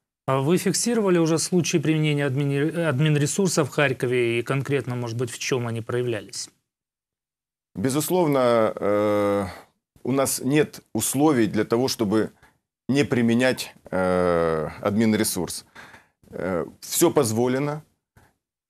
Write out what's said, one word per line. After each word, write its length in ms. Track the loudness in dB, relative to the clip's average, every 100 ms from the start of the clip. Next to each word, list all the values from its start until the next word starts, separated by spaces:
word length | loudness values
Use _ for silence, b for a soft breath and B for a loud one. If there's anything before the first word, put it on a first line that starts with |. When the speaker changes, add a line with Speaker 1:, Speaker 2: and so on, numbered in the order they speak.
| _ _ -2
Speaker 1:
А 140 | 0
вы 180 | 2 0
фиксировали 600 | 0 -2 -2 0 2 2
уже 200 | 2 0
случаи 400 | 0 0 2 0
применения 480 | 0 0 0 0 0
админи-, 640 | -2 -2 0 -2 -2 -2
админресурса 760 | 2 2 2 0 0 0 2
в 40 | 0
Харькове 680 | 2 0 2 0 0 0 0
и 40 |
конкретно, 540 | -2 -4 -2 -4 -2 -6
может 200 | -6 -6
быть, 140 | -6
в 80 | -6
чем 280 | -4 -4 -4
они 140 | -6
проявлялись? 680 | -4 -4 -2 -6 -8 -14 -14 _ _ _ _ _ _ _ _ _ _ _ _
Speaker 2:
Безусловно, 1000 | -4 -2 -2 0 0 2 4 4 4 2
э, 720 | 0 0 2 2 2 2 0 -2 B B _ _ _
у 80 | -4
нас 280 | -2 -2 -2
нет 360 | 0 2 0 -4 _
условий 520 | -6 -4 2 2 4 2
для 180 | 0
того, 240 | 0 0 0
чтобы 420 | 0 2 2 0 b b b _ _ -2
не 140 | 0
применять, 720 | 2 2 2 4 2 0 -6 -14 -8
э, 800 | -2 0 2 2 2 2 0 -4 -4
админресурс. 840 | -2 0 2 2 0 -4 -6 -8 -16 B B B B _ _
Э, 360 | -8 -4 -4 -6 -12
все 300 | -8 2 4
позволено. 720 | 4 2 0 0 0 -4 -6 -14 _ _ _ b _ _ _